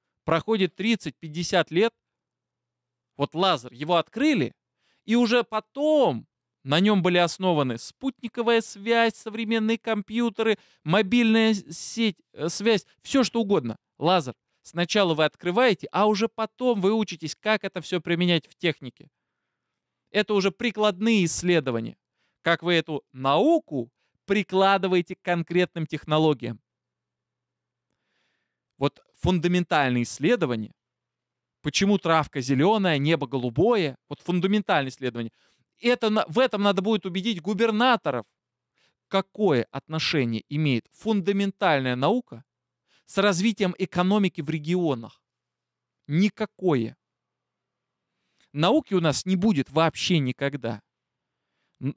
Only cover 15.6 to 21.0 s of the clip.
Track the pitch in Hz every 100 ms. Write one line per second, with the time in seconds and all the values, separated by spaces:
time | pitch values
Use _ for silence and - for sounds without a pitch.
15.6 | 254 190 - 175 214 202 226 - 220 -
16.6 | 254 214 185 220 208 160 156 - 214 214
17.6 | 190 180 156 185 170 170 180 165 - _
18.6 | 175 - 127 - - _ _ _ _ _
19.6 | _ _ _ _ _ - 214 208 190 -
20.6 | 240 214 214 180